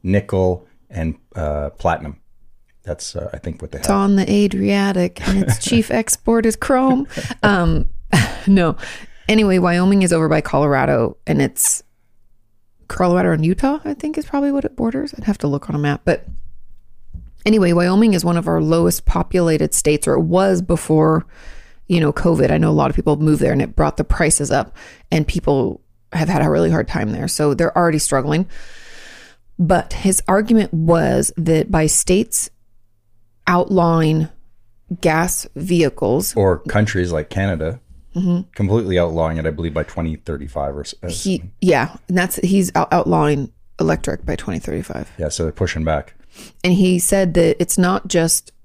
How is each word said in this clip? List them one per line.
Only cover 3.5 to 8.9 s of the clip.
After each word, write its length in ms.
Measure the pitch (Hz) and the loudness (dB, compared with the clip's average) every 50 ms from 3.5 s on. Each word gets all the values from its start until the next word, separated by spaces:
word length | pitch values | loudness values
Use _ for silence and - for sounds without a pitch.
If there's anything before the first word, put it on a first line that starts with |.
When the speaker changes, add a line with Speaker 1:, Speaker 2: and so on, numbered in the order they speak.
| 80 - | -10 -10
Speaker 1:
what 100 | 80 76 | -12 -14
they 60 | - - | -12 -8
Speaker 2:
It's 80 | - | -2
Speaker 1:
have. 80 | - 196 | -2 0
Speaker 2:
on 200 | 98 - 196 202 | 2 2 2 2
the 140 | 196 196 - | 2 2 2
Adriatic, 960 | 202 202 208 196 196 196 196 202 202 202 196 202 190 180 175 175 - - - | 2 2 2 0 0 -2 0 0 0 0 0 0 0 0 -2 -2 -4 -4 -2
and 160 | 190 190 196 190 | 0 0 0 0
its 160 | 147 104 - | 0 -2 -2
Speaker 1:
<laughs> 40 | - | -2
Speaker 2:
chief 280 | - 233 233 214 - | 0 2 2 2 2
export 540 | 240 233 220 - - - - - 226 233 220 | -2 -2 -2 -2 -4 -2 0 0 2 2 2
is 80 | 226 220 | 0 0
chrome. 520 | - - - 277 254 262 262 254 262 277 - - - - - 233 - - | -2 0 0 2 2 4 2 2 0 -2 -6 -8 -10 -8 -8 -6 0 2
Um, 460 | 208 202 185 175 165 160 156 - - - - - - - | 2 2 4 2 2 2 2 2 0 -2 -4 -4 2 2
<laughs> 300 | 151 107 - - - - | 2 2 2 -4 -4 2
no. 280 | 190 196 196 175 160 - - - - | 4 4 6 4 2 0 -4 -8 -14